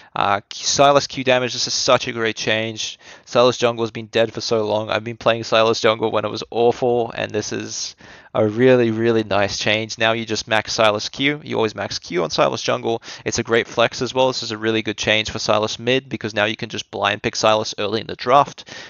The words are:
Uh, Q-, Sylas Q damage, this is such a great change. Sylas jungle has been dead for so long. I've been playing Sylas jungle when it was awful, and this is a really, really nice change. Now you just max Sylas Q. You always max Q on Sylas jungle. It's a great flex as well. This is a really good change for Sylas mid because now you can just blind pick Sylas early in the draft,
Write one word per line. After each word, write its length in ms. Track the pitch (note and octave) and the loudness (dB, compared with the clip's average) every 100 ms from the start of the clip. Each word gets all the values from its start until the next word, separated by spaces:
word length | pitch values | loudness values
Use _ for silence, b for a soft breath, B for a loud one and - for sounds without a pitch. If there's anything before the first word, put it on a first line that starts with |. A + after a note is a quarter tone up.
| B - | B -2
Uh, 260 | G2 G2+ - | 0 0 -4
Q-, 160 | - | -8
Sylas 440 | - - C#3+ C#3+ - | -4 4 6 4 0
Q 160 | - | -4
damage, 300 | B2+ B2+ B2 | 0 2 0
this 120 | B2 - | -4 -4
is 80 | |
such 340 | - - B2+ - | -2 2 2 2
a 40 | |
great 240 | A#2 A2+ - | -4 -4 -2
change. 640 | - A2 A2+ A2 - - B B - | -2 -2 -2 -6 -10 -12 B B -2
Sylas 320 | A#2+ B2 A#2 | 4 4 4
jungle 260 | A#2+ A#2 | 0 0
has 60 | A2+ | -4
been 180 | A#2 A2 | -6 -4
dead 240 | A2+ A2+ | 0 0
for 100 | A2 | -2
so 220 | - A2+ | -2 0
long. 280 | G#2+ G#2+ G#2+ | 0 -2 -2
I've 120 | A2 | -4
been 140 | A2 A#2 | -4 -2
playing 240 | A#2 A#2 | 0 0
Sylas 400 | A2+ A2+ A2+ A2+ | 2 4 4 4
jungle 300 | A#2 A2 A2 | 2 2 0
when 120 | G#2+ | -2
it 60 | G#2+ | -2
was 140 | A2 G2 | -6 -6
awful, 600 | A2+ A#2+ - B2 A#2+ A2+ - | 0 2 2 0 0 -2 -4
and 160 | G#2+ | -4
this 200 | G#2+ - | -4 -4
is 440 | A2 A2 A2 - - B B B A#2+ | -6 -8 -8 -10 -12 B B B 0
a 120 | A2 | 2
really, 440 | G#2+ B2+ B2 A#2 | 4 6 6 4
really 320 | A2 A#2 A2+ | 2 2 2
nice 340 | G#2+ G2 G2 - | 2 0 0 -2
change. 400 | A2+ G#2+ A2 - | 0 0 -2 0
Now 140 | A2+ | 0
you 120 | A2+ | 0
just 240 | A2+ G#2+ - | -2 -4 0
max 300 | A2 - - | 0 0 2
Sylas 340 | A2 G#2 - | 4 2 -4
Q. 300 | - C#3 D3 | -2 -2 -2
You 120 | C#3 A2+ | -4 -2
always 180 | A2 | -2
max 240 | G2+ G2+ - | -2 -8 -8
Q 260 | - E3+ | -6 -4
on 60 | D#3+ | -4
Sylas 340 | - C#3+ B2+ | 0 0 0
jungle. 380 | - B2 A#2 A2+ B B - | -2 -2 -2 -4 B B -6
It's 140 | - | -4
a 40 | |
great 240 | A#2 A2+ - | 2 0 2
flex 360 | - A#2 - | 2 0 0
as 100 | A#2+ | -4
well. 140 | B2+ C3 | 0 0
This 160 | B2 | 0
is 80 | A2+ | -6
a 60 | G#2+ | -4
really 260 | A2 A2 | 0 0
good 140 | A2 G#2 | -2 -4
change 340 | - G#2+ A2 | 0 0 0
for 80 | A2 | -4
Sylas 400 | - G#2+ G#2+ - | 0 0 0 -4
mid 300 | A#2 C3 C3+ | 0 -2 -2
because 260 | A2+ A2 G#2 | -8 -6 -2
now 100 | G#2+ | -2
you 100 | A2+ | -2
can 140 | A2+ | -8
just 220 | G#2+ - | -10 -8
blind 320 | G2+ G2+ G#2 | -2 0 0
pick 100 | A2+ | -4
Sylas 400 | - A2 G#2+ G#2+ - | 0 2 2 0 -4
early 220 | G#2 A2 | -4 -4
in 60 | G2 | -6
the 80 | F2+ | -6
draft, 560 | - C#3 C#3 - - B | 2 4 4 -4 -18 B